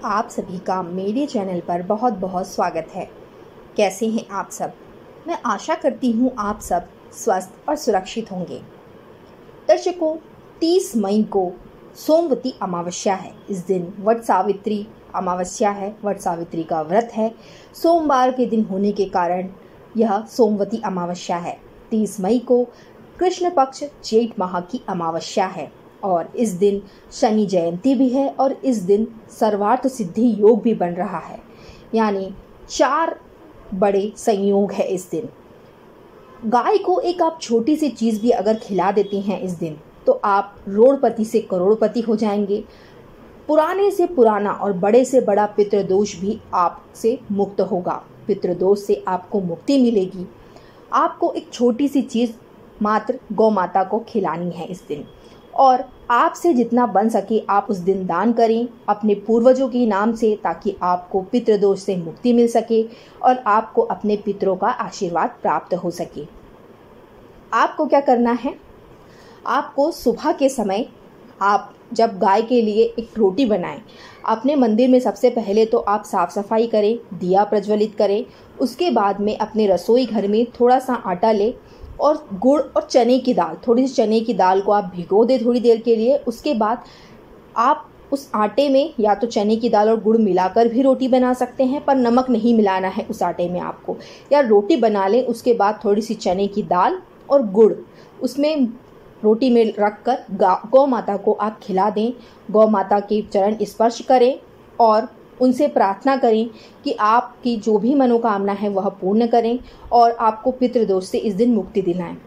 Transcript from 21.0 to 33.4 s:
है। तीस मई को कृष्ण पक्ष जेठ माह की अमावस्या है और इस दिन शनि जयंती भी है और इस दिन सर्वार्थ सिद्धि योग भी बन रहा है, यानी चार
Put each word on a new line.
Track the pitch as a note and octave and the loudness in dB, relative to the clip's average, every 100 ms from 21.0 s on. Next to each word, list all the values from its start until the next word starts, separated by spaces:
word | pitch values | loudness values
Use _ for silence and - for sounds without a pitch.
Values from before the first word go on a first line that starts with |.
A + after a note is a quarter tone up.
| F3 F3 - F3 | -6 -8 -6 -6
है। | E3+ - - - - | -6 -12 -16 -20 -6
तीस | A3 G#3 - | -2 -2 -2
मई | F#3 B3 | 0 0
को | A#3+ B3 A#3+ - - - - - | 2 0 0 -6 -20 -20 -20 -2
कृष्ण | F4+ F4+ F4 | -2 0 -2
पक्ष | F4 C4 - D4 - | 2 0 -2 -14 -14
जेठ | - A3 A#3 - | 0 0 0 -4
माह | F#3 F3+ | -4 -4
की | F3+ B3 - | -6 -12 -8
अमावस्या | F#3 E3 E3 E3 - F#3+ | -6 -4 -6 -6 -4 -4
है | F3 C#3 - - - | -4 -14 -16 -20 -10
और | G3+ F3 D#3+ - | -2 -2 -2 -4
इस | A3+ | -4
दिन | F3+ G3+ G3+ G3+ - - | 2 0 0 -8 -20 -20
शनि | - B3 G#3+ G3+ | -2 0 2 0
जयंती | F#3 E3+ F3 C4 | 0 -2 -2 0
भी | C4 C4 | 2 2
है | B3 C4+ | 2 -2
और | C4+ C4+ | 0 -2
इस | - C#4 A#3 | -2 -2 -2
दिन | F3+ G3+ A#3 - - | 2 0 0 -8 -20
सर्वार्थ | - A3+ G3+ G3+ B3 C4 | -2 -2 0 0 0 -2
सिद्धि | C4 F#3+ G3 A#3+ | -4 -8 0 0
योग | G3+ G#3 A#3 | 4 4 6
भी | A#3 | 2
बन | G#3+ F3+ | 0 -2
रहा | F3 F3+ F3+ | -4 -6 -6
है, | - - - - - - - | -12 -18 -20 -20 -20 -20 -6
यानी | A3 A3 G3 F#3+ G3 - - - | -2 0 -2 -6 -12 -20 -20 -14
चार | - B3+ D4 E4 - - - | 0 0 2 -2 -4 -16 -20